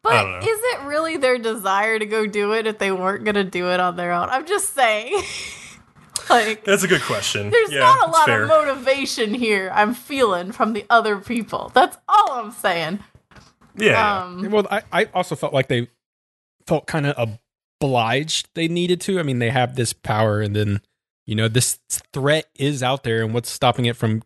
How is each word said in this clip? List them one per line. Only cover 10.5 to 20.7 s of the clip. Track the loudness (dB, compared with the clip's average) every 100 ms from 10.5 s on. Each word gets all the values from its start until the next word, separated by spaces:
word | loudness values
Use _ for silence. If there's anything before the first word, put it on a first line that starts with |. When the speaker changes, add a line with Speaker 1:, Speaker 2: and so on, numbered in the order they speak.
Speaker 1:
from | -4 -2
the | -2 2
other | 2 4 -4
people. | -4 -6 -4 -8 0
That's | 2 2 0 2
all | 4 4
I'm | -2 -10
saying. | -4 -2 -2 -2 -6 -12 _ _ -20 -20 _ _ 0
Speaker 2:
Yeah, | 4
yeah. | 4 2 0
Speaker 1:
Um, | -6 -8 -2
Speaker 3:
Well, | 0 0
I, | -4 -2
I | -2 0
also | -2 -4
felt | -4 -2
like | 0 0
they | -2 -4 _ _ _ _ _ _ _ -2
felt | -2 -2
kinda | -2 -2 -2 -4 -6 _ _ _ _
obliged | 0 2 2 0 -2 -6 -6
they | -4 -2
needed | 0 0 -2
to. | 0 -2
I |
mean, | 0 0
they | 0
have | 2 0
this | 0 -4
power, | -4 -2 2 2 2
and | 0
then | 0 0